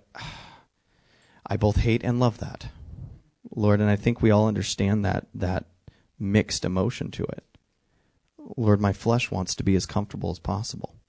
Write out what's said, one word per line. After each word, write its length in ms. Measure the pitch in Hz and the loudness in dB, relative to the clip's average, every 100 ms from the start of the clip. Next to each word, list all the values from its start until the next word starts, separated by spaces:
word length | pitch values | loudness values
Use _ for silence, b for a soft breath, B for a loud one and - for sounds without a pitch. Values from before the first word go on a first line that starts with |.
| _ | _
<sighs> 1300 | - - - - - _ _ _ _ _ _ _ _ - | -16 -14 -16 -20 -20 _ _ _ _ _ _ _ _ -4
I 100 | 101 | 0
both 200 | 107 - | 2 2
hate 280 | 117 113 | 2 2
and 160 | 123 120 | 0 2
love 180 | 120 - | 2 0
that, 300 | 139 - - B B B B B B _ - | -12 -10 -14 B B B B B B _ -10
Lord, 260 | - 104 104 | 0 4 4
and 100 | 104 | 4
I 60 | 101 | 2
think 260 | - 117 | 0 2
we 80 | 113 | 4
all 160 | 104 110 | 6 4
understand 580 | 101 101 - 98 107 | 0 -4 0 0 2
that, 220 | 95 92 - | 0 -2 -6
that 320 | 104 92 92 - _ - b b - | -4 -2 -2 -6 _ -20 b b -8
mixed 460 | 98 104 - - | 2 2 2 -2
emotion 460 | 92 92 107 - - | -2 0 0 -2 -8
to 140 | - | -6
it. 200 | 87 - _ _ _ _ _ _ _ _ _ - 294 - | -6 -6 _ _ _ _ _ _ _ _ _ -20 -12 0
Lord, 240 | 107 101 | 4 4
my 120 | 101 | 4
flesh 380 | - 113 120 - | 0 0 0 0
wants 240 | 92 90 - | -4 -4 -2
to 80 | |
be 100 | 98 | 2
as 120 | 95 - | 2 2
comfortable 440 | 104 101 98 90 | -4 -4 -6 -6
as 80 | 87 | -6
possible. 580 | - 98 113 - - - | -4 -4 -6 -10 -14 -18